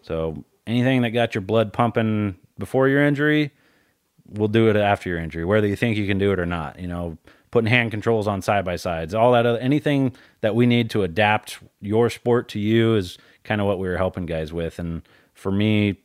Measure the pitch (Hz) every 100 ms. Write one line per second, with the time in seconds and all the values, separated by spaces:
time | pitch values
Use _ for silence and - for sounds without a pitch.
0 | - 82 82 76 - _ - 117 123 131
1 | 120 117 117 113 95 110 113 - 120 117
2 | 110 107 104 92 _ - - 131 135 139
3 | 147 143 147 151 147 _ _ _ _ _
4 | _ _ - 104 107 110 113 104 101 101
5 | 92 85 82 80 82 107 104 98 120 107
6 | 98 98 98 95 87 87 73 - 90 87
7 | 87 80 _ _ _ 120 113 123 117 104
8 | 107 113 104 98 92 104 92 87 95 82
9 | 80 107 120 120 120 117 127 147 147 143
10 | 131 - - _ 107 107 123 120 113 110
11 | 92 82 104 107 - - - _ 101 107
12 | 117 - - 120 113 107 104 113 113 110
13 | 90 - _ _ - 107 101 92 95 87
14 | 92 95 85 82 78 82 82 - 87 82
15 | - _ _ _ 95 98 107 107 104 92